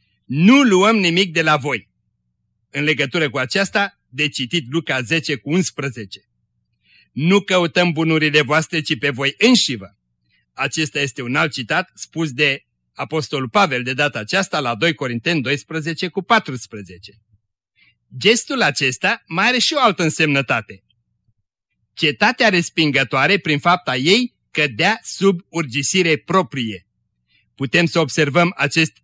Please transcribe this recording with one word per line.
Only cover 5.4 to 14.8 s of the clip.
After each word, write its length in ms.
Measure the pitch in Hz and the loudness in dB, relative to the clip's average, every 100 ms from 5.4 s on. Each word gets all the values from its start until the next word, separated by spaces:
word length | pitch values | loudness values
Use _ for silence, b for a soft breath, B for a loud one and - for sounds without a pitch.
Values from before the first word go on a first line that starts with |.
| 143 | -2
unsprezece. 680 | 180 - - - 117 101 - _ _ _ _ _ _ b b b | -2 -2 -6 -10 -8 -16 -16 _ _ _ _ _ _ b b b
„Nu 280 | - 165 196 | -2 2 2
căutăm 520 | 202 185 170 175 175 | 2 0 2 2 0
bunurile 500 | 151 160 160 151 147 | 2 0 2 2 2
voastre, 380 | 131 156 156 165 | 2 0 0 -4
ci 180 | 139 123 | -4 -2
pe 120 | 143 | -2
voi 240 | 123 139 - | -2 -4 2
înșivă.” 480 | 226 247 - 113 95 _ _ _ _ _ _ | 4 4 2 -4 -12 _ _ _ _ _ _
Acesta 480 | - 135 - 151 147 | -6 -6 -2 -4 -2
este 220 | 139 - | -4 -6
un 120 | 120 | -4
alt 180 | 143 160 | -2 -2
citat 380 | 135 110 160 180 | -4 -2 -2 -4
spus 380 | - - 156 160 | -12 -12 -6 -6
de 300 | 123 143 139 _ _ _ | 0 0 0 _ _ _
Apostolul 540 | - 123 156 - 143 127 | -10 -6 -4 -4 -6 -2
Pavel, 340 | 208 185 127 | 2 2 0
de 100 | 123 | -4
data 260 | 131 147 117 | -2 -2 -2
aceasta 420 | 104 190 185 156 | -4 -4 -2 -4
la 140 | 127 | -4
doi 200 | 110 | -2